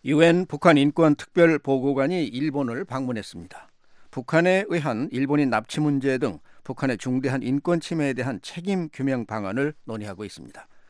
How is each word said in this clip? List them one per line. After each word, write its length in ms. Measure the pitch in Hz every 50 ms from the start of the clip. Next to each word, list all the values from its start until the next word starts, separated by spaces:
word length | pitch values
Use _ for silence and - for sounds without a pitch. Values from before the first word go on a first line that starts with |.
| -
유엔 400 | - 143 147 165 170 170 175 185
북한 320 | - - 143 - - 160 143
인권 380 | 139 147 143 - 165 156 147
특별 420 | - - - - 185 170 170 160 143
보고관이 680 | - 139 135 135 123 139 143 131 135 147 180 180 160
일본을 600 | 117 113 123 143 156 135 143 139 120 113 127 202
방문했습니다. 800 | - 127 131 135 127 123 110 98 - - - 85 - - - - - _ _ _ _ - - - -
북한에 540 | - 135 123 - - 160 170 185 185 190 196 -
의한 420 | 170 170 143 151 117 107 135 -
일본인 380 | - 120 139 135 147 147 147 131
납치 300 | 113 110 117 - - 156
문제 380 | 151 151 143 139 131 139 131 131
등 180 | - 120 90 - - - - - -
북한의 360 | - 131 - - 131 123 101
중대한 420 | - 131 127 131 131 135 127 135
인권 380 | 117 120 131 143 - 180 175 170
침해에 340 | 151 - 175 165 147 139 131
대한 260 | 120 123 135 123 92 -
책임 460 | - - - 170 190 196 185 170 151 -
규명 320 | - 135 139 135 123 113
방안을 480 | - 107 110 101 95 98 127 139 151 151 - -
논의하고 380 | - 113 110 107 104 95 87 107
있습니다. 440 | 98 - - 73 - - - - - - - - -